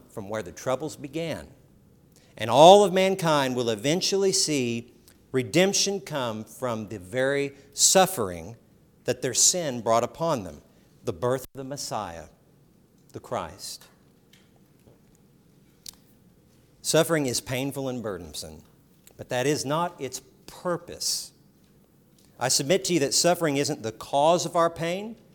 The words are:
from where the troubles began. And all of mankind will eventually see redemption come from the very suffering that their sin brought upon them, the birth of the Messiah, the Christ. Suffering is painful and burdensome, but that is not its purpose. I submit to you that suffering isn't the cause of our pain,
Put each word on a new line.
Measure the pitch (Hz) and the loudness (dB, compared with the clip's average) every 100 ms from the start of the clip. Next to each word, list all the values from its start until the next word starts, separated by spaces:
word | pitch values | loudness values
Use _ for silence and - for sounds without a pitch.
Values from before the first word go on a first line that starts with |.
| - | -16
from | - 98 | -14 -8
where | 110 | -8
the | 90 | -8
troubles | 85 - 131 151 - | -8 -4 -4 -4 -12
began. | 135 156 165 107 71 - _ _ _ _ _ _ _ | -12 -8 -8 -8 -12 -20 _ _ _ _ _ _ _
And | - 110 | -8 0
all | 120 165 202 | 10 12 12
of | 202 | 8
mankind | 185 185 190 165 147 135 123 | 4 2 2 2 2 2 0
will | 117 | 0
eventually | 110 120 175 185 196 196 | 0 0 0 0 0 0
see | 190 - 147 123 117 117 - - - _ | 0 0 0 0 -4 -8 -20 -20 -20 _
redemption | 131 120 156 190 196 196 196 | -4 0 2 2 2 -2 -4
come | - 151 123 110 | -6 -6 -4 -6
from | 110 - 127 110 101 | -10 -8 -6 -4 -6
the | 107 | -12
very | 90 120 131 139 143 - - | -8 -2 0 0 -4 -8 -16
suffering | - - 190 180 - 98 87 82 117 _ _ _ _ | 0 4 6 4 2 -4 -6 -12 -18 _ _ _ _
that | - 120 | -6 -4
their | 135 | -2
sin | 117 - 180 160 123 | 2 2 2 -2 -4
brought | 113 113 | 2 2
upon | 120 - 165 139 | 2 -4 -4 -2
them, | 90 76 - _ _ _ | -6 -14 -20 _ _ _
the | - | -10
birth | 90 123 135 | -4 -2 -2
of | - 131 | -4 -14
the | |
Messiah, | 131 139 - 113 98 85 76 _ _ _ _ _ _ _ _ | -12 -10 -8 -6 -8 -10 -16 _ _ _ _ _ _ _ _
the | - | -18
Christ. | - 117 85 - - - - _ _ _ _ _ _ _ _ _ - _ _ _ _ _ _ _ _ _ - - _ _ _ _ _ _ _ _ | -8 -6 -6 -10 -14 -16 -18 _ _ _ _ _ _ _ _ _ -20 _ _ _ _ _ _ _ _ _ -20 -20 _ _ _ _ _ _ _ _
Suffering | - 156 160 160 139 | 0 2 2 0 0
is | 117 | -4
painful | - 127 139 139 135 | -4 -4 -4 -4 -6
and | 123 | -6
burdensome, | 110 90 85 76 80 78 - _ _ _ - - | -6 -8 -10 -12 -12 -16 -20 _ _ _ -20 -20
but | - | -6
that | 127 127 | -2 0
is | 147 | 0
not | 127 151 175 - | -2 -2 -2 -6
its | 135 - - _ - | -10 -10 -16 _ -20
purpose. | - 180 170 - 78 - - - - _ _ _ _ _ _ _ _ _ _ | -10 -6 -6 -8 -10 -6 -6 -8 -18 _ _ _ _ _ _ _ _ _ _
I | 120 | -2
submit | - 143 185 | 0 2 0
to | 190 | 2
you | 170 | 0
that | 135 | 2
suffering | - 170 175 165 139 | 2 4 4 2 0
isn't | 139 147 | -2 -2
the | 110 | -6
cause | - - 143 151 175 170 | -8 -4 2 4 4 2
of | |
our | 175 165 | 0 0
pain, | 165 165 185 214 226 - | 0 -6 -6 -8 -14 -20